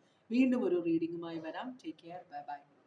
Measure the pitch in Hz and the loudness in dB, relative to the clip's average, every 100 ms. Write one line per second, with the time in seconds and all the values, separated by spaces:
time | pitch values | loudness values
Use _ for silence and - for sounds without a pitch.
0 | _ _ - 233 262 247 196 175 170 165 | _ _ 0 4 4 4 4 2 2 2
1 | 165 170 170 165 160 165 247 254 165 151 | 0 -4 -8 -8 -8 -8 -8 -10 -12 -14
2 | 170 180 175 147 143 143 - _ | -14 -16 -14 -14 -12 -12 -14 _